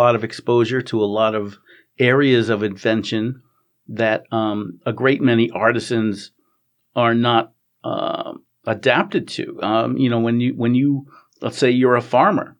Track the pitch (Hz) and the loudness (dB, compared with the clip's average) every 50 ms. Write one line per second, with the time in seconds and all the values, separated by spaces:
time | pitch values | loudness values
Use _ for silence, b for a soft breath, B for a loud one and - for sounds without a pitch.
0 | 120 120 117 113 110 110 - - - - 120 120 117 110 127 131 123 - - 110 | 4 4 2 2 -2 -6 -10 -8 -2 0 2 2 2 0 -2 -6 -6 -4 -2 -2
1 | 107 101 101 107 110 110 107 107 101 101 101 _ b b b b b b _ - | 0 0 0 0 0 0 0 -2 -6 -8 -12 _ b b b b b b _ 0
2 | 127 123 127 139 143 135 127 117 113 107 117 101 104 104 95 - - 117 110 110 | 2 2 4 4 4 4 4 4 2 2 0 -2 -2 -4 -4 -2 -2 0 0 0
3 | 104 - 113 110 110 120 131 - _ _ _ _ _ _ _ _ _ - 110 107 | -2 -4 -4 -4 -4 -4 -6 -10 _ _ _ _ _ _ _ _ _ -12 -4 -2
4 | 113 110 110 - - - 117 113 110 107 104 104 104 - - - - 123 113 - | 0 0 0 -2 -4 -4 -4 -4 -2 -2 -4 -6 -8 -10 -12 -8 -8 -6 -4 0
5 | 123 131 139 - 135 127 120 113 113 113 - 90 107 117 120 113 113 - 123 113 | 0 0 2 2 2 2 4 4 2 0 0 0 0 2 0 0 -2 -2 -2 -2
6 | 110 110 98 98 - - _ _ _ _ _ _ _ _ _ _ _ _ - 123 | 0 -2 -4 -4 -10 -18 _ _ _ _ _ _ _ _ _ _ _ _ -2 0
7 | 120 117 117 117 120 120 120 113 113 - _ _ _ _ _ _ - - - - | 0 2 2 2 2 2 2 2 0 -2 _ _ _ _ _ _ -8 -8 -6 -4
8 | - - - - - - - - _ _ _ _ - - 110 101 - 127 123 156 | -4 -4 -4 -6 -8 -10 -12 -16 _ _ _ _ -6 -6 -4 -2 0 2 2 2
9 | 208 202 - 180 - - - - - - - - - 101 110 113 117 123 127 127 | 0 0 -2 -6 -6 -6 -8 -10 -8 -8 -8 -8 -4 -2 0 0 0 0 0 0
10 | 135 123 120 117 117 117 117 120 123 127 - 123 120 117 123 127 139 143 143 135 | 0 0 2 0 0 0 0 0 0 -2 -2 -2 0 2 2 2 2 2 0 -2
11 | 139 b b b b b b - - 113 - - - 123 123 127 131 123 123 120 | -6 b b b b b b -8 -8 -6 -2 0 2 2 4 4 4 4 4 2
12 | 120 - - 123 160 202 196 - - - - | 0 2 2 4 4 4 2 0 -4 -6 -14